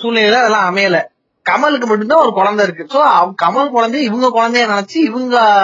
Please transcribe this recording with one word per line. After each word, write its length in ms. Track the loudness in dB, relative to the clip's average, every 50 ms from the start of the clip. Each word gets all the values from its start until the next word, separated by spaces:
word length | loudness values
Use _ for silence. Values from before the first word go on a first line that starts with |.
| -4
சூழ்நிலையில 400 | -4 -2 0 2 2 2 2 2
அதெல்லாம் 260 | 2 0 0 0 -2
அமையல. 320 | 0 0 0 0 0 -2 -2 -6 _ _ _ _ _ _ -4
கமலுக்கு 400 | -2 -2 0 0 0 -2 -2 -2
மட்டும்தான் 360 | -2 -2 -2 0 2 2 2 2
ஒரு 100 | 2 2
குழந்தை 320 | 0 0 0 0 0 -2
இருக்கு. 200 | -2 -4 -6 -10 -4
So, 140 | 0 0 2
அவ-, 320 | 2 4 2 0 0 -2
கமல் 400 | -2 -2 -2 0 0 -2 -2 0
குழந்தைய 340 | -2 -2 -2 -2 -4 -4 -4
இவங்க 180 | -2 -2 -2 0
குழந்தைய 380 | 0 0 0 0 0 0 0
நினைச்சு 340 | 0 -2 -2 -4 -4 -2 -2 -2
இவங்க 320 | -2 -2 -4 -4 -2 0 2 4 4 4 4